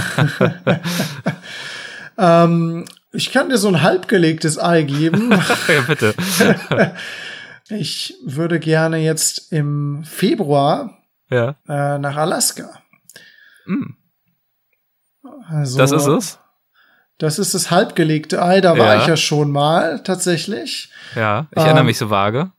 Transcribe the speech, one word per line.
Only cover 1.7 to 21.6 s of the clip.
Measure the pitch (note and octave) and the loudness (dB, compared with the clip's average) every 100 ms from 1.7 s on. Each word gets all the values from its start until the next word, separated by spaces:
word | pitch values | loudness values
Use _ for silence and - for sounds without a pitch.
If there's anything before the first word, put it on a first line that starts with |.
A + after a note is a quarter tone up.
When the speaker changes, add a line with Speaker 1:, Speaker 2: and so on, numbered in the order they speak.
| - - - - - | -14 -16 -18 -14 0
Speaker 1:
Ähm, | F3+ E3+ E3+ E3+ E3 E3 - - _ | 4 6 6 4 0 -4 -12 -20 _
ich | - - | -8 -2
kann | B3+ C#4 | 0 2
dir | B3 | 2
so | G3+ | 2
ein | F3+ | 4
halbgelegtes | F3+ F#4 - G3 D#3+ D#3+ D#3+ D#3 | 4 2 0 2 2 0 -2 -2
Ei | F3 E3+ | 2 2
geben. | C#3+ C#3 D#3+ F#3+ A#3+ | 2 0 0 0 2
Speaker 2:
<laughs> | G3+ D3 A#3+ - | 2 2 -2 2
Ja, | D3+ C3 | 0 2
bitte. | D3+ A2 - | 0 0 0
Speaker 1:
<laughs> | F#3 F#3+ A#3 - - B2+ - - - - - - - - - | -4 0 2 2 0 0 0 -2 -14 -14 -14 -16 -18 -20 -12
Ich | G#3 - - - - B3+ | -8 -8 -8 -10 -12 -10
würde | C3+ E3 E3+ | -4 -2 -2
gerne | D#3 D#3+ D#3+ D#3+ | 2 2 2 0
jetzt | D#3+ D#3+ - - - | 0 0 -2 -4 -4
im | D#3+ D3 D3 C#3+ C#3+ | -2 0 -2 -4 -6
Februar, | D#3 - G3+ C4+ D3+ C#3+ C#3+ G#3 B3+ _ _ _ - | -10 -2 0 0 2 2 2 0 -4 _ _ _ -4
Speaker 2:
Ja. | B2 A#2 D3 - | -2 -2 -4 -8
Speaker 1:
äh, | C#3+ C#3+ C#3+ | -4 -4 -4
nach | C#3 D3 | -4 -4
Alaska. | D#3+ C4+ - - - - _ _ _ - - _ _ _ | -2 -2 -4 -6 -16 -20 _ _ _ -20 -20 _ _ _
Speaker 2:
Mm. | - A#3 - - _ _ _ _ _ _ _ _ _ _ _ _ C4+ C#4+ F#3 | -8 -6 -6 -14 _ _ _ _ _ _ _ _ _ _ _ _ -20 -20 -8
Speaker 1:
Also, | D#3 C3+ C3 | -4 -4 2
Speaker 2:
Das | C3+ | 2
ist | D3+ C#3 | 4 2
es? | F3+ G#3 - _ _ _ _ _ _ _ - | 0 -2 -12 _ _ _ _ _ _ _ -6
Speaker 1:
das | D#3+ D#3 | -4 -2
ist | F#3+ | -2
das | F3 - | -2 0
halbgelegte | F3 - - D#3+ D#3 D#3 F3+ | 0 0 0 0 0 -2 -2
Ei, | F3 F#3+ | 2 4
da | F#3 E3 | 4 4
war | G#2+ G#2+ | 4 4
Speaker 2:
Ja. | |
Speaker 1:
ich | C#3 | 4
ja | D#3 | 2
schon | - D3+ D3 | 0 0 0
mal, | C#3+ D3 E3+ - C#4+ | 0 2 2 0 -4
tatsächlich. | - F#3 F#3 D#3+ F3+ G#3+ D#4 - - - - | -4 -4 0 -2 -2 -8 -8 -10 -12 -20 -12
Speaker 2:
Ja, | B2 A2 G#2 D#3 | -2 0 0 -2
ich | |
Speaker 1:
Ähm, | - | 2